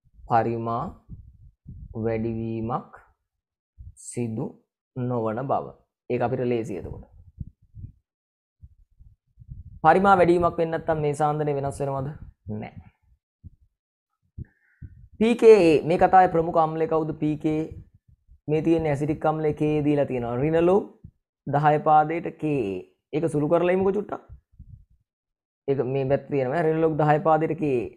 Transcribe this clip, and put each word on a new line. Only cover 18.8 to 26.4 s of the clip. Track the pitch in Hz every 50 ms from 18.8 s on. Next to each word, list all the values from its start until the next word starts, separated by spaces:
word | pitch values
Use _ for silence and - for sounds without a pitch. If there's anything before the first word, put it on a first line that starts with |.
| 160
ඇසිටික් | 156 143 131 151 147 156 - -
අම්ලය | 156 156 156 156 151 147
කේ | 151 151 151
ඒ | 151 151 143
දීලා | 147 147 143 139
තියෙනවා. | 127 127 123 120 117 120
ඍණ | 120 139 156 160 165 170
ලොග් | 175 185 208 - - - _ - - _ _ _ _ _ _ -
දහය | 139 135 143 151 151 151 147
පාදයට | 151 156 156 156 151 151 165 170 170 165 -
කේ | - 151 151 147 139
ඒ. | 110 98 95 90 - _ _ _ _ -
ඒක | - 156 165
සුළු | 156 151 147 147 151
කරලා | 170 170 175 180 185
ඉමුකෝ | 190 190 196 190
චුට්ටක්. | 208 202 - - - - - - - _ _ _ - - - - - - _ _ _ _ _ _ _ _ _ _ _ _ _ _ _ -
ඒක | - 139 131 123
මේ | 123 135 139 135
පැත්තේ | 131 139 135 139 -
තියෙනවා. | 147 139